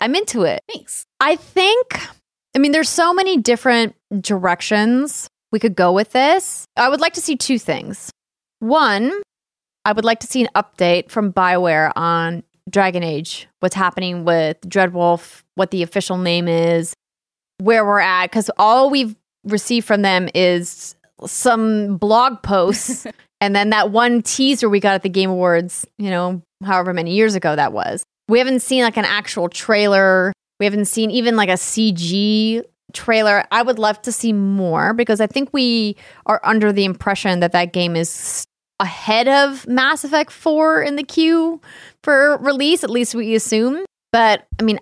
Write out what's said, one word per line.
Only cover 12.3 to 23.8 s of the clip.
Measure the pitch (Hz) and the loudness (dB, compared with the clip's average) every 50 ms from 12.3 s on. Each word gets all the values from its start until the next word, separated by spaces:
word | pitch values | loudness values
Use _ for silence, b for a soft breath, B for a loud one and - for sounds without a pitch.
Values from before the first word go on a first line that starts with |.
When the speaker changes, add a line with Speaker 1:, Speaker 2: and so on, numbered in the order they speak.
| 170 170 - _ _ _ - 185 | -6 -8 -12 _ _ _ -12 -4
Speaker 1:
Dragon | - 202 196 190 175 180 170 | 0 0 2 2 0 -2 -4
Age, | 165 156 147 165 - - - - _ _ - | -4 -4 -6 -6 -8 -12 -14 -16 _ _ -4
what's | - 185 - | -4 -4 -2
happening | 196 190 180 - 190 185 180 175 175 165 | 0 -2 -2 -2 -2 -6 -6 -6 -4 0
with | 175 170 165 156 156 170 _ | 0 2 2 2 0 -2 _
Dreadwolf, | - 180 - 196 185 175 180 175 175 175 170 170 - - - - _ _ - | -10 -4 0 0 0 0 0 0 2 2 2 0 -2 -10 -20 -20 _ _ -4
what | - 190 185 | -4 -4 -2
the | - 185 170 | -2 -4 -4
official | 170 - 202 185 - 185 185 | -2 -4 -4 -4 -4 -4 -4
name | 180 170 170 175 175 170 | -2 0 0 0 0 0
is, | 165 165 165 170 170 165 165 165 - _ _ _ _ _ _ _ _ _ _ _ _ - | 0 0 2 2 2 0 -2 -4 -10 _ _ _ _ _ _ _ _ _ _ _ _ -6
where | 185 208 233 226 214 | 0 2 2 2 2
we're | 202 208 202 | 2 2 2
at, | 175 190 185 185 185 180 | 2 2 2 0 0 -2
'cause | - 226 202 - - - | -2 -4 -4 -2 0 2
all | 208 214 233 254 269 285 | 4 4 6 4 4 4
we've | 285 277 254 220 214 _ _ _ _ _ - | 2 0 -2 -2 -6 _ _ _ _ _ -10
received | 202 214 202 - - 247 233 214 | -4 -4 -4 -2 -2 -2 -2 0
from | - 214 202 | 0 0 2
them | 202 196 185 180 180 - - | 2 2 2 2 0 0 0
is | 175 185 180 180 175 175 170 - - - - - _ _ _ _ - - | 2 2 2 2 0 -2 -6 -12 -14 -16 -18 -18 _ _ _ _ -18 -14
some | 247 - - - 254 233 226 220 220 214 214 208 202 196 165 | -10 -6 -2 0 2 2 2 2 0 0 -2 -2 -4 -4 -2
blog | 208 208 220 233 247 269 240 - | 0 2 4 4 2 2 0 -4
posts | - 190 202 190 175 190 208 - - - 254 - - 220 - _ _ | -4 -2 0 2 2 2 0 -2 -4 -8 -8 -10 -12 -16 -18 _ _
Speaker 2:
<laughs> | _ _ - | _ _ -4
Speaker 1:
and | 202 202 202 | -2 0 2
then | 202 208 214 | 2 2 2
that | 214 214 | 2 2